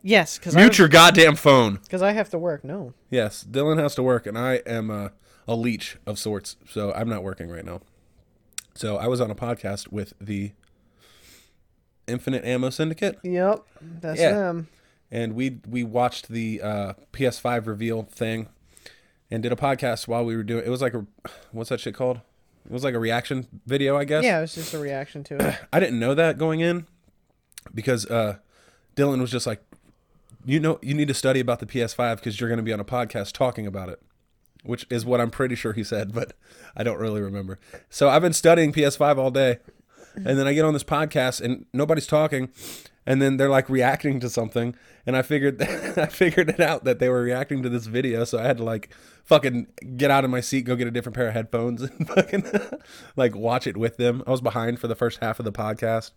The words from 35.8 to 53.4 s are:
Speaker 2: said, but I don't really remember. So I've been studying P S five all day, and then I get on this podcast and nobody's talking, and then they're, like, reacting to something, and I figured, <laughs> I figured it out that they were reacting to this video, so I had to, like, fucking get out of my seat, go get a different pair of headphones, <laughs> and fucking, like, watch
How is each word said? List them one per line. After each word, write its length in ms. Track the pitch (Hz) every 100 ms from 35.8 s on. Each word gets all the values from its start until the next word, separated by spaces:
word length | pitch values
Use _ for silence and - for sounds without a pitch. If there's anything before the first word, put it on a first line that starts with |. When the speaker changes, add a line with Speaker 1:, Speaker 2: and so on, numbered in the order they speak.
Speaker 2:
said, 300 | 104 107 101
but 200 | 113 - - _ - - -
I 60 |
don't 140 | 113 107
really 200 | 113 104
remember. 380 | 98 98 95 95 _ - _
So 180 | - 139
I've 140 | 147
been 100 | 175
studying 400 | 160 160 170 156
P 120 | 160
S 120 | 143 -
five 220 | 147 135
all 120 | 131
day, 260 | 131 131 120 - _ _ _ -
and 240 | - - 135
then 80 | 135
I 60 |
get 100 | 147
on 80 | 156
this 120 | 151
podcast 560 | - 151 156 151 127 -
and 260 | 120 127 -
nobody's 340 | 123 147 156 -
talking, 440 | 151 156 143 127 - - - - _ -
and 140 | 135
then 180 | 139 135
they're, 100 | 139
like, 200 | 135 -
reacting 500 | 131 123 143 147 135
to 80 | 120
something, 460 | 120 110 120 120 120 - _ -
and 100 | 131
I 60 |
figured, 380 | 127 147 139 131
<laughs> 340 | - - - -
I 80 | 151
figured 420 | - 180 175 160
it 100 | -
out 240 | 156 147
that 140 | 127 117
they 80 | 127
were 140 | 127
reacting 400 | 120 123 135 139
to 40 | 123
this 180 | 120 107
video, 360 | 120 131 113
so 140 | 120 117
I 40 |
had 160 | 123 117
to, 40 |
like, 260 | 113 113 - - - _
fucking 440 | - 151 131 120 - - - 127
get 140 | 139
out 140 | 139
of 60 | 131
my 100 | 127
seat, 220 | 120 135 120
go 100 | 123
get 100 | 120
a 40 |
different 260 | 120 117 120
pair 120 | 117
of 40 |
headphones, 460 | 113 110 117 120 117
<laughs> 0 |
and 240 | 131 - 160
fucking, 380 | - - 202 - 202 - - - - - -
like, 180 | 123
watch 320 | 101